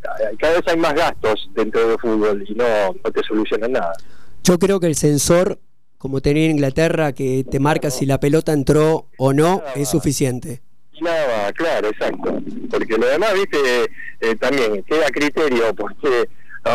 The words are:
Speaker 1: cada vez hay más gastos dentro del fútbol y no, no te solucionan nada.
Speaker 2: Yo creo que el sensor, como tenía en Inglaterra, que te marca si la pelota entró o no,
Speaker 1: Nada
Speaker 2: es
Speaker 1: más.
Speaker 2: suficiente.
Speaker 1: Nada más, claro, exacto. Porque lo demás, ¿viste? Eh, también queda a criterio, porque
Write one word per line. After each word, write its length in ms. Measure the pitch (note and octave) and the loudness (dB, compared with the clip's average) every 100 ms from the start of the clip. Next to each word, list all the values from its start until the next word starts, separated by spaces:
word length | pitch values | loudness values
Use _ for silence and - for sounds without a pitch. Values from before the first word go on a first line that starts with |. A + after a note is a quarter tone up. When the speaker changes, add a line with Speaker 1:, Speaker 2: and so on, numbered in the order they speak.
| - - G#2+ A2 | -8 -4 -4 0
Speaker 1:
cada 160 | D3+ | 2
vez 80 | F3 F#3 | 2 2
hay 100 | E3 | 2
más 180 | E3 | 2
gastos 540 | D3 D#3 - A2 G#2 G2 | 2 0 0 -2 -2 -4
dentro 340 | G2+ G#2+ A2+ A2+ | -2 0 2 2
del 100 | A2 | 2
fútbol 460 | A#2+ A2 G#2+ G2+ G2 | 0 2 2 0 -4
y 60 | |
no, 100 | G#2+ A#2+ G#2+ F#2+ - | -2 2 2 0 -2
no 60 | A2 | -4
te 100 | - | -4
solucionan 500 | - G#2+ G2+ A2 A#2 | -2 -2 0 -2 0
nada. 200 | C3 E2+ E2 - - - - | -2 -2 -6 -8 -10 -10 -2
Speaker 2:
Yo 140 | - F3+ | 2 4
creo 220 | F#3+ G3 | 4 2
que 60 | E3+ | 0
el 80 | C#3+ | 2
sensor, 640 | D3+ D3 - F3 F#3+ - - - - - | 2 2 4 4 4 -2 -12 -20 -20 -14
como 220 | C#3 C3+ | -6 -2
tenía 240 | D3 D3 D#3+ | 0 2 2
en 60 | |
Inglaterra, 600 | D3 C#3 C3+ E3 D#3+ D3+ | 2 0 2 2 2 -2
que 320 | - C3+ C3 B2+ | -2 -2 -2 -2
te 120 | C3+ | 0
marca 300 | C#3+ D#3+ D3 | 2 2 0
si 160 | - C3+ | -2 0
la 120 | C3+ | 2
pelota 320 | C#3+ D#3+ D#3+ | 2 2 2
entró 540 | D3 C3 D3+ D#3 D#3+ - - | 0 4 4 4 2 -4 -2
o 140 | C3 | 2
no, 260 | C#3 E3 F#3+ | 4 4 2
Speaker 1:
Nada 140 | D3 | -2
Speaker 2:
es 60 | C3 | -6
Speaker 1:
más. 100 | C#3+ | -2
Speaker 2:
suficiente. 720 | D#3+ D3 C3 C3+ B2 - A#2 - - - - | 0 0 0 -2 -2 -8 -12 -14 -20 -20 -6
Speaker 1:
Nada 440 | E3+ D#3+ C#3 A2+ | -2 0 0 0
más, 80 | G2+ | -2
claro, 360 | - E3 A#2+ G#2 | -2 0 0 0
exacto. 520 | G#2+ C3 - - - - - - | -2 -4 -2 -4 -4 -6 -8 -4
Porque 280 | G2+ G#2 A2 | -4 0 0
lo 80 | B2 | 2
demás, 280 | D3+ G#3+ | 2 2
¿viste? 240 | F#3+ G3 D3+ C3 B2 A2 - - - | 0 0 0 2 2 0 -4 -12 -4
Eh, 160 | A2+ A2 | -2 0
también 460 | B2+ C#3 A2 G#2 | 0 0 0 -2
queda 220 | - D#3 D3 | -2 0 0
a 40 | |
criterio, 640 | C#3+ D3 E3+ D3+ A#2+ A2+ | 0 -2 0 0 2 0
porque 540 | G2+ G2+ G2 D3 A#2+ G#2+ - - - A#2 | -2 -6 -4 0 0 0 -6 -12 -6 0